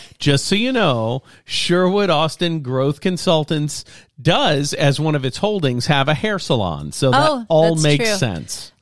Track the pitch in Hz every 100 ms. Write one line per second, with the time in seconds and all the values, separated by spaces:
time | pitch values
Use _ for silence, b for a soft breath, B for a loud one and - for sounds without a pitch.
0 | - - 143 139 - 202 247 262 180 117
1 | 110 131 B B B - - 175 180 202
2 | 202 151 160 - 175 160 127 131 139 147
3 | 190 175 - 160 151 156 147 - - B
4 | B - 127 214 247 143 143 - 143 135
5 | 156 147 131 - 208 208 139 123 120 143
6 | 135 151 214 196 - 127 92 73 73 -
7 | 135 131 - 269 220 156 165 160 151 147
8 | 220 202 123 85 - - - _